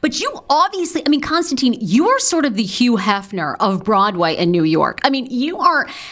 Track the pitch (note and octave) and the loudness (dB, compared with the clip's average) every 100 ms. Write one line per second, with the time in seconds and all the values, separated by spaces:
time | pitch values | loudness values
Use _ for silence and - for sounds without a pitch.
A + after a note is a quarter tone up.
0 | D4+ - A#4 C#5 - D4 F#4+ G4 E4+ D#4+ | -4 -2 -6 -8 0 2 2 0 -4 -2
1 | D4 D4 - D#4+ E4+ C4+ B3+ A3+ F3 A3 | 0 0 0 -2 -2 0 0 0 2 2
2 | G4 C5 - E4 C#4+ G3+ G3+ - B3 A3 | 4 2 0 0 0 -2 -4 0 2 2
3 | F#3+ G3+ G3 F#3+ D3+ - G3+ F#3+ - G3+ | 0 -2 -4 -6 -4 0 0 0 0 2
4 | G3+ F3+ E3 - E3+ F3 D#3+ D#3+ C#3 - | 2 2 0 2 2 2 2 2 0 0
5 | C#4 C4+ B3+ A#3+ D4 G4 F4 D4+ C4 - | -2 -2 -4 -4 -4 0 2 2 -2 -10
6 | - | -16